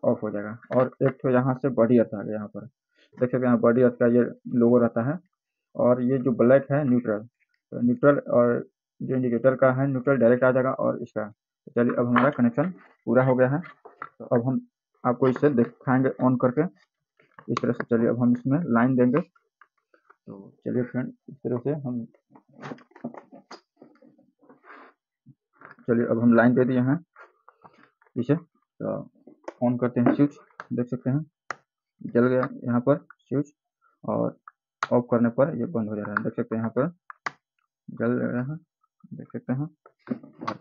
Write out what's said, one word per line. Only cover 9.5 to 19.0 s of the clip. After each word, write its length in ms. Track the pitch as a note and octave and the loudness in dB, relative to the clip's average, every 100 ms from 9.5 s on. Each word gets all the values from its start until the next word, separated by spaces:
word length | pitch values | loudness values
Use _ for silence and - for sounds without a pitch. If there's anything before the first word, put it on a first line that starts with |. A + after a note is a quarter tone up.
| C3 | 2
का 160 | C3 | 2
है 140 | B2+ C#3 | 2 0
neutral 300 | C3+ B2 C#3 | -2 0 2
direct 260 | A#2 B2 | 4 4
आ 80 | B2+ | 2
जाएगा 200 | B2+ C3 | 2 0
और 280 | - B2 B2 | -2 -2 -4
इसका। 240 | B2 - G#2+ | -8 -10 -10
तो 460 | - _ _ - | -12 _ _ -8
चलिए 220 | - A#2+ - | -2 0 0
अब 120 | A#2+ | 0
हमारा 220 | A#2+ C3 | 2 2
connection 420 | D3 A#2+ A#2 E3+ F#3 - _ - | 2 0 0 -4 -6 -18 _ -2
पूरा 160 | A#2 C3 | 2 2
हो 100 | B2 | 4
गया 120 | B2+ | 2
है। 120 | C#3+ | 0
तो 640 | F3 - - - - - - | -6 -16 -20 -20 -20 -18 -2
अब 200 | B2 B2 | 0 0
हम 140 | B2+ - _ _ _ | -4 -6 _ _ _
आपको 240 | - B2 C3 | -4 0 0
इसे 220 | B2 D3 | 2 2
दिखाएंगे 580 | B2+ A#2+ - - C3 C3 - | 2 0 -2 -2 0 0 0
on 140 | B2+ B2+ | 0 2
करके 220 | B2+ B2 E3+ - _ _ _ _ _ - - | 0 0 -4 -6 _ _ _ _ _ -18 -10
इस 140 | B2 | -4
तरह 100 | A#2+ | -4
से। 120 | A#2+ - | -4 -2
चलिए 240 | A#2 A2+ | 0 0
अब 120 | A#2 | 2
हम 100 | A#2+ | 2
इसमें 280 | B2 C3 C#3+ E3+ | 0 0 -2 0
line 260 | A#2 B2 | 0 2
देंगे। 260 | B2+ | 2